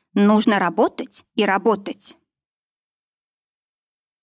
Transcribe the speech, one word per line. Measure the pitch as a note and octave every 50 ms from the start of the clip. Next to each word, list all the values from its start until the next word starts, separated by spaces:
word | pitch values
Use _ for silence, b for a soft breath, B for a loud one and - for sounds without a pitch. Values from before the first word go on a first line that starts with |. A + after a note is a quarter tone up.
| _ _ -
нужно | G3+ G3+ G#3 G#3+ G#3+ A3 A#3 G#3 G3
работать | F#3 F3 E3 F#3+ C4 F#4+ - - - - - - - _ _
и | - G#3
работать. | G3+ F#3+ G3+ G3 A3+ G#3 G3+ G3+ E3+ - - - - - _ _ _ _ _ _ _ _ _ _ _ _ _ _ _ _ _ _ _ _ _ _ _ _ _ _ _ _ _ _ _ _ _ _ _ _ _ _ _ _ _